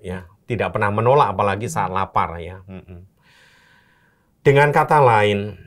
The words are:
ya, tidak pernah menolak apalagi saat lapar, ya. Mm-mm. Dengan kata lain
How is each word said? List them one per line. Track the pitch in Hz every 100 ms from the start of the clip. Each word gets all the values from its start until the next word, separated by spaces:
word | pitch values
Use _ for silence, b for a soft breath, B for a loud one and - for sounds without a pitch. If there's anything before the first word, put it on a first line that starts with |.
ya, | 95 92 90 _ -
tidak | 110 92
pernah | 104 104
menolak | 104 117 143 110
apalagi | 98 101 98 117
saat | 160 92
lapar, | 92 95 107 87 85
ya. | 85 92 95
Mm-mm. | 92 - 90 92 _ b b b b b b b b b b b _
Dengan | 151 139 147
kata | 151 147 151
lain | 131 110 104 101 104 95